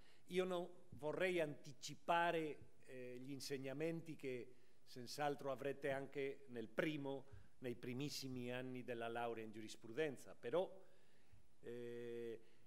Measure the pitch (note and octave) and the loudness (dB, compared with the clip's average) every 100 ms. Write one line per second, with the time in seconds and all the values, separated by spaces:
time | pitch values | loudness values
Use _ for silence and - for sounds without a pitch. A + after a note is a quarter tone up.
0 | - - - F3+ F#3 F3+ F3+ - - - | -12 -12 0 2 4 2 0 -6 -10 -4
1 | D3 D3 F#3 F3+ D#3 C#3 - C#3 - C#3+ | 0 4 6 6 4 2 -8 -8 -6 -2
2 | - E3+ E3+ E3+ D#3 C3+ - - - C3 | 6 8 8 6 4 0 -8 -10 -8 -6
3 | B2 B2+ C3 C#3 - C#3 C3+ C3+ D#3+ E3 | -6 -6 -4 -4 0 0 0 2 2 2
4 | D#3+ D3+ C#3 B2+ A2+ - - - - - | -2 -4 -2 -2 -4 -10 -12 -12 -10 -8
5 | A#2+ - D3 C#3+ C#3 C3 C#3 C#3 D3 C3+ | -6 2 4 4 2 2 2 2 2 2
6 | C#3 D3 C3+ - - A#2+ A2+ - E3+ D3+ | 0 0 0 -2 -6 -4 0 2 2 2
7 | C#3 C3+ - G#2+ - - C3 B2 B2 B2 | 0 -2 -4 -10 -10 -4 -2 -2 -2 0
8 | C#3+ - C3+ B2+ A#2+ B2 B2+ B2+ A#2 A#2+ | 0 0 -2 -2 0 0 -2 -4 -2 0
9 | A#2 A#2 A#2+ A2+ A2 G#2+ G#2+ - A2 A#2 | 0 2 2 0 -2 -6 -6 -6 -4 2
10 | D#3 A#2+ G2+ F2+ - D#3+ F3+ - - - | 2 2 -6 -6 2 4 4 -2 -12 -12
11 | - - - - - - A#2 A#2+ A#2+ A#2+ | -12 -12 -12 -12 -12 -10 -6 -4 -4 -4
12 | A#2+ A#2 A#2 A2+ - - | -2 -2 -2 -4 -6 -10